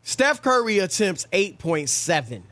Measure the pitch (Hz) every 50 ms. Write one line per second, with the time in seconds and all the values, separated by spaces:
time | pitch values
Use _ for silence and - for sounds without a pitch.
0 | _ - - - 262 285 294 - - 262 254 247 233 226 214 202 190 180 - -
1 | 214 190 180 - - - - 196 202 196 - - - 160 165 156 147 135 - -
2 | - - 170 151 127 110 120 98 87 -